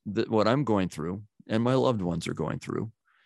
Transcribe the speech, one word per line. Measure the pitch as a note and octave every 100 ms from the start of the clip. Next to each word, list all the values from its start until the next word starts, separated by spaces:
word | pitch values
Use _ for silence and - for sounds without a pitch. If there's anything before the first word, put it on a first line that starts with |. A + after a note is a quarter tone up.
| -
the, | G2+
what | - A2 G#2
I'm | C3
going | A#2+ G#2+ F2+
through | - D#2 G2 G#2 _ -
and | A2+
my | A#2+ C3
loved | B2+ A2+
ones | F2 E2+ E2+
are |
going | - D2+ -
through | - - A2+ - _ _